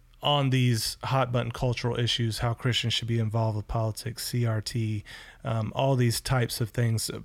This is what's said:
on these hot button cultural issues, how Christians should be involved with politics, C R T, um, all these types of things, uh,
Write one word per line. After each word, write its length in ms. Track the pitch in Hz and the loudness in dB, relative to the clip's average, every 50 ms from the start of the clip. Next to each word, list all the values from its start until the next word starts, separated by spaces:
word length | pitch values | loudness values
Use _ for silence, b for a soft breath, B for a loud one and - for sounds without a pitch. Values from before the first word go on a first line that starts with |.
| - - - - - | -20 -20 -12 -4 0
on 260 | 143 147 143 139 135 | 2 2 4 4 4
these 480 | 127 131 127 123 120 110 - - - - - | 4 4 4 4 4 2 0 -4 -6 -6 -4
hot 260 | 110 123 135 131 123 123 | 0 2 2 2 2 0
button 200 | 123 120 120 117 | -2 -2 -2 -2
cultural 480 | - - 127 117 - - 123 120 120 | -2 0 0 0 0 -2 -2 -2 0
issues, 380 | 120 113 - - 120 113 107 - | 0 0 0 0 0 0 -2 0
how 160 | - 120 117 | 0 -2 -2
Christians 400 | - - 127 113 - - 117 107 | 0 0 0 0 0 0 0 -2
should 140 | - - 113 | -2 -2 0
be 100 | 117 113 | 0 0
involved 380 | 113 110 104 117 113 110 107 107 | 0 0 0 0 0 0 0 -2
with 100 | 104 - | -4 -2
politics, 560 | - 117 110 110 107 - - 117 117 - - | -2 -2 0 -2 -2 -4 -8 -10 -8 -8 -8
C 200 | - - 123 120 | -4 0 0 2
R 160 | 117 110 110 104 | 2 0 0 -2
T, 420 | - - 120 113 110 110 104 - B B B B B B B B | -2 -2 -2 -2 0 -2 -4 -6 B B B B B B B B
um, 260 | - 117 113 107 113 - | -4 -2 -2 -2 -2 -2
all 200 | - 135 135 139 | 0 2 2 4
these 220 | 127 123 120 110 - | 4 4 4 2 2
types 440 | - - 139 127 120 113 - - 123 | 0 0 2 2 2 0 -2 -2 -4
of 80 | 107 | -4
things, 400 | - - 120 117 113 107 - - | -2 0 0 2 2 0 -2 -4
uh, 80 | - 110 - | -6 -8 -10